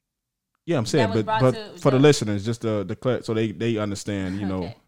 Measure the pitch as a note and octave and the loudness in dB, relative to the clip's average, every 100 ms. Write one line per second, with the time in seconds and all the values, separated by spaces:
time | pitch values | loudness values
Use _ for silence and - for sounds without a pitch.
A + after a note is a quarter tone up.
0 | _ _ _ _ _ _ - E3 A2+ D#3 | _ _ _ _ _ _ -2 -2 0 2
1 | G#2+ A2 G#2+ G#3+ C3 - - - - C3 | 2 0 0 2 2 2 -6 -2 2 6
2 | D3 C#3+ G#2+ G2+ G2+ A#2 A2+ G#2+ F#2 G#2+ | 6 6 2 -2 -4 -4 -2 -2 -2 -4
3 | C3 A#2+ - A2 A2+ F#2 A2+ A2 G#2 G2+ | -2 -2 -2 -2 -2 -2 -2 -2 -2 -6
4 | - G2+ F#2+ F#2+ G2+ F#2 E2+ - | -6 -6 -4 -4 -4 -4 -6 -10